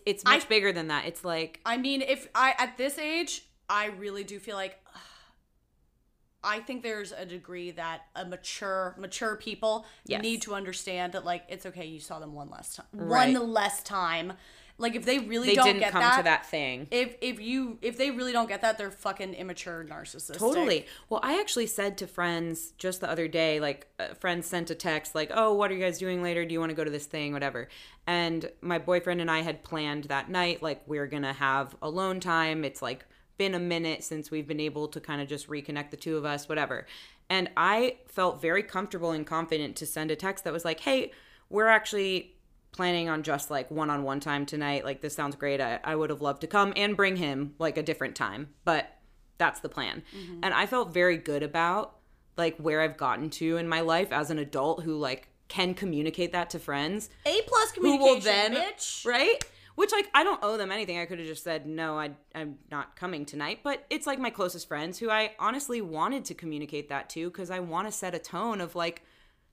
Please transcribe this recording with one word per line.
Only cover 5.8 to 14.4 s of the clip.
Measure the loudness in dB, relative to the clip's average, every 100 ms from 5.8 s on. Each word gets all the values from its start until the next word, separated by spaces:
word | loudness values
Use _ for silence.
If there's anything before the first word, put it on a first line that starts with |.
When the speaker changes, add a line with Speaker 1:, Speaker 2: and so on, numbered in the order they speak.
| _ _ _ _ _ _
Speaker 2:
I | -2 -2
think | -4 -8
there's | -6 -6 -8
a | -10
degree | -10 -12 -12 -12 -10
that | -8 -8 -8 -10 -12
a | -10
mature, | -10 -10 -6 -2 -2 -2 -6
mature | -12 -4 -4 -4
people | -8 -2 0 0 -4 -18 -4
Speaker 1:
Yes. | -2
Speaker 2:
need | 0 -2
to | -4 -6
understand | -6 -8 -6 -4 -4
that, | -4
like, | -4 -4 -6
it's | -12 -12
okay, | -12 -12
you | -12
saw | -12 -12
them | -12
one | -12 -14
less | -14 -14 -14
ti-, | -14
Speaker 1:
Right. | -6 4 6 8 6
Speaker 2:
one | 4
less | 2 2 0
time. | -4 -2 0 0 -4 -10